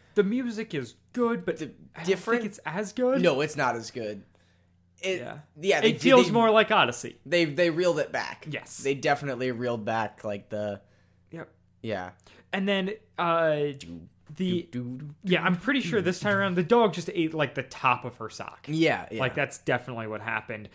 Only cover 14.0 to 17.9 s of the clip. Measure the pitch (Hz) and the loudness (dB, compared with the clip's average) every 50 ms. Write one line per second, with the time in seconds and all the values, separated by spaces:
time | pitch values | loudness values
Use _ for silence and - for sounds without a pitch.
14 | 82 - _ _ _ - 151 - 190 180 180 170 165 - - 123 123 123 127 127 | -16 -18 _ _ _ -14 -6 -4 -2 0 0 -2 -2 -4 -6 -8 -6 -6 -8 -10
15 | 151 147 151 - - 190 175 156 - 185 180 175 190 240 277 269 - 175 240 208 | -12 -14 -14 -8 -2 0 2 2 2 2 0 0 0 0 0 0 0 0 0 0
16 | 165 180 180 - - 208 202 196 196 196 180 185 175 147 233 240 226 202 151 180 | 0 0 -2 -2 0 0 0 2 0 0 0 0 2 4 4 4 4 4 2 -2
17 | - - - 175 160 156 160 156 147 135 - 139 123 - - - - 131 | -8 -6 -2 -2 -2 -2 0 0 -2 -2 -2 -4 -8 -8 -6 0 2 2